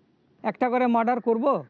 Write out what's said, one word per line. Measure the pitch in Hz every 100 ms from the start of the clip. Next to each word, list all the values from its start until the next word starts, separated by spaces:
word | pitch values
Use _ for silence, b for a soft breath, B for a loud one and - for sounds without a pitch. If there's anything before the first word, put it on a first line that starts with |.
| _ _ _ _
একটা | 220 - 254
করে | 247 247
মার্ডার | 233 226 247
করব, | 233 226 277 208